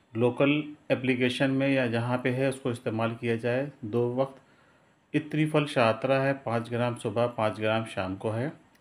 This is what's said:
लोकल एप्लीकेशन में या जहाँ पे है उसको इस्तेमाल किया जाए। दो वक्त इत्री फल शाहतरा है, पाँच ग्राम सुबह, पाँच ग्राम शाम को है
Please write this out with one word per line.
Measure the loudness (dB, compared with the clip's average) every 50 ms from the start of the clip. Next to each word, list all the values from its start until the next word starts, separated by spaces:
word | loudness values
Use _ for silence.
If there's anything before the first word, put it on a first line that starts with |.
| _ _ -2
लोकल | 2 2 2 2 2 2 2 2 0 -2 -6 -12 -16 _ _
एप्लीकेशन | -2 0 2 0 2 2 2 0 2 2 2 2
में | 2 2 2 2
या | 2 2 2
जहाँ | 2 0 0 0 0 -2 0
पे | 0 0
है | 0 2 0 0
उसको | 0 -2 -4 -4
इस्तेमाल | -4 -2 -4 -4 -2 0 -2 -2 -2 -4
किया | -2 -2 -2
जाए। | 0 0 -2 0 0 -2 -4 -8 -10 -10
दो | -2 0 0 0 0 0
वक्त | -2 -2 -2 -4 -16 _ _ _ _ _ _ _ _ _ _ _ _ _ _ -4
इत्री | -4 -2 0 0 0 0
फल | 2 2 0 0
शाहतरा | 2 2 4 4 4 4 2 0 0 2 2
है, | 2 0 -2
पाँच | -2 -4 -4 -2 -2 -2 -2
ग्राम | -2 -2 -2 -2 -2
सुबह, | -4 -6 -4 0 0 0
पाँच | 0 0 0 -2 -2 0 0
ग्राम | 0 0 0 0 -2
शाम | -4 -6 -6 -4 -4 -6
को | -4 -4 -4
है | -2 -2 -4 -4 -6 -10 -20 _ _ _